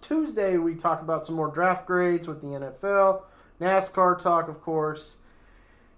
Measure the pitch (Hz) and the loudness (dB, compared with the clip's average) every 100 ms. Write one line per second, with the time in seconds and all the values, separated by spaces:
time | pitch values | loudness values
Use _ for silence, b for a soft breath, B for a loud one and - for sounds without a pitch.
0 | - 311 302 220 196 180 165 165 170 156 | -4 -2 -2 -2 0 2 0 0 -2 -2
1 | 160 160 - 160 151 151 185 180 - 180 | -2 -4 -4 -4 -4 0 0 0 0 0
2 | 175 170 165 151 143 139 139 - 196 196 | 2 0 -4 -12 -10 -10 -10 -6 0 4
3 | 196 190 B B B B 180 190 190 190 | 4 2 B B B B 2 2 2 4
4 | 180 175 180 170 160 151 165 156 151 151 | 4 4 2 0 0 -8 -4 -2 -2 -6
5 | - - b b b b b b b | -14 -20 b b b b b b b